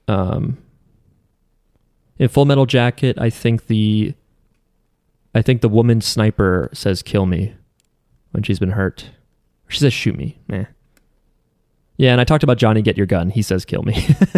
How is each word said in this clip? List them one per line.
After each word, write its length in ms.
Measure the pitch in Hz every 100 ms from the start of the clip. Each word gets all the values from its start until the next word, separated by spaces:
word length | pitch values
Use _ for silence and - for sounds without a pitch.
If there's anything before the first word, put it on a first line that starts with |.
| -
Um, 520 | 98 95 - - 131 _ _ _ _ _ _ _ _ _ _ _ _ _ _ _ -
in 100 | 123
Full 160 | -
Metal 220 | 143 139 131
Jacket, 500 | 127 120 - 131 -
I 120 | 117
think 380 | - 117 117 -
the, 440 | 110 107 107 107 - _ _ _ _ _ _ _ _ _ _ _
I 60 | 117
think 220 | 113 123
the 60 | 117
woman 320 | 107 117 113
sniper 680 | - - 107 - 95 90 67
says, 280 | - 101 90
"Kill 220 | - 104
me," 300 | 92 87 101 - _ _ _ _ _ _ _
when 100 | -
she's 160 | 101 95
been 140 | 95
hurt. 400 | 101 95 - - - _ _ _ _ -
She 100 | -
says, 160 | 143
"Shoot 220 | - - -
me." 200 | 69 - -
Meh. 200 | 95 104 _ _ _ _ _ _ _ _ _ _ _ _ -
Yeah, 160 | 127
and 80 | 123
I 40 |
talked 200 | 123 156
about 140 | 143 127
Johnny 240 | 113 110
Get 160 | 107 101
Your 80 | 95
Gun. 240 | 92 87
He 100 | 110
says, 240 | 101 92
"Kill 180 | - -
me." 240 | - 107 - 147 190